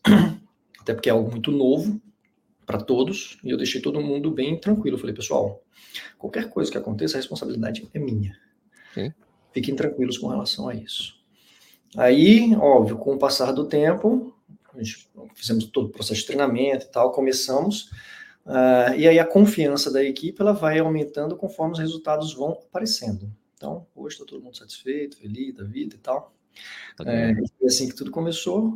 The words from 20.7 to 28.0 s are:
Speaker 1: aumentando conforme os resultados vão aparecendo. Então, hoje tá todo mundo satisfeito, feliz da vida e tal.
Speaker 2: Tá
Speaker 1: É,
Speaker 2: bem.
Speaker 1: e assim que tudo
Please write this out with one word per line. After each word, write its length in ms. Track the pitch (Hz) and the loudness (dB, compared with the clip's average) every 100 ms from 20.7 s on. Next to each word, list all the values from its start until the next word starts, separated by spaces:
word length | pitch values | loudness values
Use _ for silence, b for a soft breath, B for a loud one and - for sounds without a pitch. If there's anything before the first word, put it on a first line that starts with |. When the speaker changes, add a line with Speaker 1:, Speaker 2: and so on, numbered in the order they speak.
| 160 | 2
Speaker 1:
aumentando 580 | 160 156 147 147 156 180 | 2 0 -4 -6 -6 -6
conforme 380 | 190 - 160 | -10 -4 -4
os 40 | 160 | -4
resultados 540 | 160 160 156 151 156 | -6 -6 -4 -2 -4
vão 200 | 127 147 - - | -6 -6 -6 -10
aparecendo. 640 | 185 220 - 113 95 104 - _ | -8 -4 -4 -6 -8 -10 -16 _
Então, 320 | _ 71 175 - | _ -12 -12 -16
hoje 240 | 135 139 - | -16 -16 -16
tá 60 | - | -18
todo 160 | - | -20
mundo 140 | 123 - | -20 -20
satisfeito, 600 | - - 131 147 143 - | -20 -12 -8 -8 -8 -12
feliz 360 | 104 117 135 | -12 -10 -10
da 100 | 104 | -12
vida 300 | 101 131 110 - | -12 -10 -12 -12
e 20 | |
tal. 360 | 131 139 - _ _ B B B B - | -8 -8 -8 _ _ B B B B -12
Speaker 2:
Tá 80 | 120 | -4
Speaker 1:
É, 280 | 113 113 | 0 0
Speaker 2:
bem. 100 | 110 - - | 0 -4 -2
Speaker 1:
e 60 | 127 | 0
assim 200 | - 127 | 0 -4
que 60 | |
tudo 160 | - | -8